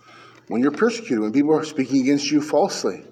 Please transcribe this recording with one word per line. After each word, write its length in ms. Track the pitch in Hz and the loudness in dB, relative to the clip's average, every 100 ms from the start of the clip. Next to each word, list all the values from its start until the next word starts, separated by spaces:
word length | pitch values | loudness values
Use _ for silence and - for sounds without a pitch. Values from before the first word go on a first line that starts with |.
| - - - - - | -20 -20 -20 -20 -6
When 140 | 110 | 0
you're 100 | 139 | 0
persecuted. 480 | 143 233 - - 117 | 2 0 0 -2 -2
When 140 | 107 | 0
people 200 | 127 147 | 0 2
are 120 | 156 156 | 2 0
speaking 360 | - 127 135 | -4 0 0
against 300 | 127 143 - | 2 0 0
you 80 | 151 | -2
falsely. 640 | 143 147 190 - 113 90 - | 2 0 0 -2 -6 -6 -14